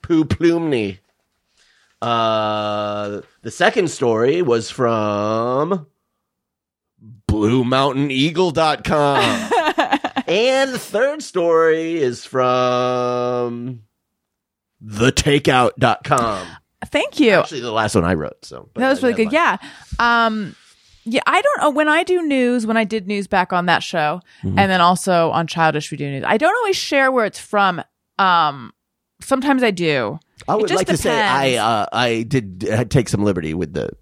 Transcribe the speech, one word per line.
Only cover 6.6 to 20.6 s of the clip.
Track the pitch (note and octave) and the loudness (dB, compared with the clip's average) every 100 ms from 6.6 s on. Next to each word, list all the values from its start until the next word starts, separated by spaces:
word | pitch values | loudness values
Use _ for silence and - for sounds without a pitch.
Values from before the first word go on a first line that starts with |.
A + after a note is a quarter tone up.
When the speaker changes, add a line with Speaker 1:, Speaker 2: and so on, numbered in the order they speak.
| _ _ _ _ A2 G#2+ - | _ _ _ _ -20 -10 -4
Speaker 1:
blue | G#2+ G#2 B2+ | 0 2 2
mountain | B2 C3 C#3 C3 C#3+ | 2 2 0 0 -2
eagle | C3 D3+ D#3+ F#3 | 0 0 0 0
dot | D#3 D#3+ D3 | 2 0 0
com. | - D#3 C#3+ C#3 A#2 G#2 - A#4 | 0 2 2 2 0 -2 -2 0
Speaker 2:
<laughs> | D#4 - C#4 C#4 - - - | 0 -2 -2 -2 -4 -6 -2
Speaker 1:
And | F3+ B3 C4 C4+ | 0 2 2 0
the | B3 | -4
third | - G3+ C4+ D4+ | -4 -2 -2 -4
story | - F#3 E3+ E3 E3 D#3+ E3 E3 | -6 -2 2 4 4 2 0 -2
is | C3 A#2+ - | -2 -2 -6
from | C3 B2+ B2+ B2+ B2 B2 B2 B2 B2 B2 B2 A#2+ A#2+ B2 A#2+ G#2 _ _ _ _ _ _ _ _ _ | 0 2 2 2 0 0 -2 -2 -2 -2 -2 -4 -6 -10 -12 _ _ _ _ _ _ _ _ _ _
the | G#2+ G#2 B2 | -14 0 0
takeout | - - C#3+ D3+ B2+ A#2 - | 2 0 2 2 2 2 2
dot | B2+ - | 0 0
com. | - C#3 A2+ G2 F2 - _ _ - | 0 0 0 -4 -10 -18 _ _ -6
Speaker 2:
Thank | D4 C5+ - | -4 -4 2
you. | B3 | 4
Speaker 1:
Actually, | F#3 - D3 | 4 2 -6
the | A#2+ | -4
last | A2 G#2+ G#2 | -2 0 2
one | |
I | E2+ F2 | 0 -2
wrote. | D2 - | -4 -12
So, | - B1+ - | -20 -20 -14
but | - | -2
Speaker 2:
That | C4 | 0
was | C4 | 2
Speaker 1:
I | C4 | 0
Speaker 2:
really | A3 A3 | 0 0
good. | D4 | 2
Speaker 1:
had | D#4+ F#3+ - - - - | 0 -2 -10 -20 -10 -2
Speaker 2:
Yeah. | A#3 A#3 A3+ | 2 2 2
Um, | G#3+ F3+ - | -2 -8 -14